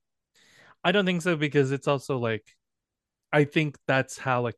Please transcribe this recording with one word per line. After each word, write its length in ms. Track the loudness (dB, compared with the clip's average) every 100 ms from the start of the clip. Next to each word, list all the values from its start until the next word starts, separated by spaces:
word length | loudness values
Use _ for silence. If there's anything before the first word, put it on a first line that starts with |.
| _ _ _ _ _ _ -20 _
I 80 | 0
don't 140 | 2 2
think 160 | 0
so 160 | 0 0
because 340 | 0 2 2
it's 160 | 0 -2
also, 300 | -2 -2 -4
like, 260 | -2 -4 -8 _ _ _ _ _ _ _ _
I 140 | 0 2
think 320 | 0 -2 -4 -2
that's 300 | 0 -2 -6
how 300 | -4 -2
a 60 | -2